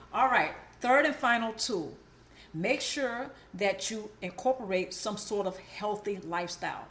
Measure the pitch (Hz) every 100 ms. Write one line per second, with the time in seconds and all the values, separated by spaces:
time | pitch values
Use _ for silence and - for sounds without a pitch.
0 | - - 262 233 156 - - - 247 269
1 | 294 294 247 233 226 220 - 190 135 -
2 | - - - - - 156 208 285 - 294
3 | 254 233 277 - - 180 202 190 - 220
4 | 214 - 185 - 254 262 202 185 180 -
5 | 220 208 - 208 185 185 - - 208 202
6 | 208 190 156 170 175 - 165 110 -